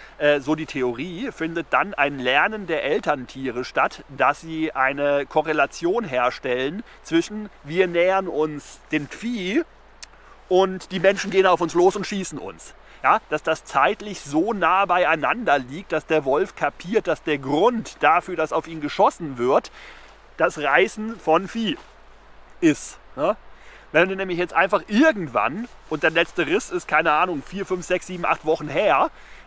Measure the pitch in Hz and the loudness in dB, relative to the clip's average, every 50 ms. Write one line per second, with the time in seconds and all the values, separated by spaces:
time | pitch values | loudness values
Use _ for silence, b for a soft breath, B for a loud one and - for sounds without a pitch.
0 | B B B B 151 147 147 143 131 139 156 156 160 - - 143 123 123 120 117 | B B B B 2 2 2 2 2 -2 -2 -2 -2 -6 -4 -2 -2 -2 -2 -4
1 | 151 185 175 175 254 262 - - 165 160 165 170 156 - - 214 - 202 196 - | -6 -8 -8 -8 -8 -8 -6 -6 -6 -6 -4 -6 -4 0 0 0 0 0 0 0
2 | 143 143 143 135 127 127 131 143 160 208 220 214 196 160 160 151 - 139 151 214 | 0 0 0 -2 0 2 2 4 2 2 0 -4 -6 -4 -4 -2 0 0 0 0
3 | - 170 147 139 123 - - 135 135 127 113 123 131 - - 143 135 - - - | 0 0 -2 -2 -4 -10 -10 -8 -6 -6 -4 -6 -6 -4 -2 0 0 0 -2 -6
4 | - - 139 131 131 131 143 - - 165 160 156 156 156 - 135 131 131 139 143 | -18 -12 -4 0 2 2 2 0 -4 -8 -6 -4 -4 -4 0 0 0 0 0 0
5 | 143 143 143 143 143 135 - 156 151 165 151 151 139 139 - - 170 170 196 240 | 0 2 2 0 0 0 0 0 0 2 2 2 2 0 0 -4 -2 -2 0 -2
6 | 233 160 127 123 123 127 - - - 131 123 127 131 143 170 208 - B B B | -2 -2 0 0 0 0 0 -2 -4 -2 -2 0 -2 -2 -4 -6 -12 B B B
7 | B - 160 165 170 - 208 214 214 196 - - - 143 160 185 185 180 170 170 | B 0 2 2 2 0 -4 -10 -10 -10 -14 -16 -12 -6 0 2 2 2 4 4
8 | 175 185 190 190 190 175 - 143 156 156 151 143 - - - - - - - 156 | 4 4 4 2 0 -2 -2 -2 -2 -2 -2 -8 -10 -12 -16 -16 -10 -4 -4 -4
9 | 147 - - - 202 233 247 214 180 180 208 311 330 - - - - - - - | -4 -4 -10 -8 -6 -6 -4 -4 -2 0 0 0 -2 -2 -8 -20 -20 -20 -20 -20
10 | - - B B B B B B - - 180 180 190 190 185 185 - - 185 196 | -20 -20 B B B B B B -4 2 4 4 4 4 2 -6 -10 -8 -4 2
11 | 165 190 202 196 - 196 185 190 190 185 180 165 175 160 - 170 175 190 - 202 | 4 4 4 2 -2 0 2 4 6 6 4 4 2 0 2 6 6 6 4 2
12 | 180 - 208 196 185 - 165 131 85 95 87 - - - - B B B B B | -4 -4 -4 -4 -4 -6 -8 -10 -10 -12 -12 -14 -16 -18 -18 B B B B B
13 | B 131 170 220 - - 156 151 - 165 160 - - - - 143 139 170 214 - | B 4 4 2 2 -2 -4 -4 -2 -2 -4 -4 -4 -2 0 2 2 2 2 -2
14 | 208 208 190 - - 139 143 156 175 220 226 202 175 160 180 190 202 185 180 180 | -8 -12 -10 -10 -8 -2 0 0 0 0 0 0 2 2 4 2 2 2 2 2
15 | 175 147 165 160 143 127 165 233 233 160 143 143 131 123 135 175 208 - 170 156 | 2 2 0 0 0 -2 -2 0 2 2 2 2 0 -4 -12 -12 -8 -4 -4 -4
16 | - - 160 156 139 135 135 151 196 202 - - 165 143 - - - 170 208 214 | -2 0 0 0 2 2 0 0 0 -2 -4 -4 -4 -4 -4 -6 -8 -2 -2 -2
17 | - 175 156 - - 165 151 143 135 131 143 147 190 240 247 220 151 - - - | 0 0 -4 -4 -2 -4 -4 -2 -2 -2 0 4 4 2 2 0 -6 -8 -6 0
18 | - 147 160 175 - - 185 160 160 151 127 - - 165 165 160 143 143 - - | 2 4 4 2 0 -2 -4 -4 -2 -2 -2 -4 -4 -4 -10 -8 -8 -6 0 2
19 | 196 277 - - 175 143 135 120 120 127 139 - - - B B B B B B | 2 2 2 -2 -8 -8 -4 -2 0 2 2 2 2 -2 B B B B B B
20 | B B B B B - - - 165 180 - 160 147 139 139 165 190 220 - 214 | B B B B B -12 -4 0 0 0 0 0 0 2 4 4 4 2 -2 -8
21 | 214 220 226 180 - - - 175 196 180 - 226 226 202 - - - - - - | -8 -10 -10 -6 0 2 2 2 2 -2 -6 -4 -4 -4 -4 -6 -10 -20 -20 -20
22 | - - - - - - - - - - - - - 160 143 - - - - - | -20 -20 -20 -20 -20 -20 -20 -20 -20 -20 -6 2 2 2 2 2 -2 -12 -12 -16
23 | - - - 127 147 175 220 - - - B B B B B B B B - 156 | -20 -16 -8 -4 -2 -2 -2 -2 -6 -20 B B B B B B B B 4 4
24 | 175 190 190 190 196 185 175 165 180 170 - 160 180 190 208 196 - - 208 214 | 4 4 2 -4 -4 -4 -2 -2 -2 -2 -2 -2 -2 0 0 -2 -2 0 2 4
25 | 302 320 254 208 170 143 113 104 104 117 143 208 240 - - - - - 160 151 | 4 4 4 2 -4 -2 -2 0 -2 -2 -2 -6 -10 -10 -14 -18 -10 -8 -6 0
26 | - 160 160 165 170 - - 180 160 139 170 214 - - 180 180 - - 151 156 | 0 2 2 2 0 0 0 -4 -2 0 0 -2 -2 -2 -6 -6 -4 0 0 2
27 | 160 165 151 151 175 185 170 143 127 - 175 196 190 - 190 180 170 - 180 180 | 2 4 2 2 2 0 -2 -6 -8 -8 -10 -8 -6 -4 -6 -6 -2 -2 -2 -4
28 | - - 185 170 175 175 156 - - 156 160 - 156 143 135 160 214 196 143 135 | -4 -6 -10 -4 -2 -2 -2 0 0 -2 -2 -2 -2 -4 -2 0 2 4 4 4
29 | - 320 B B B B B B B | 4 0 B B B B B B B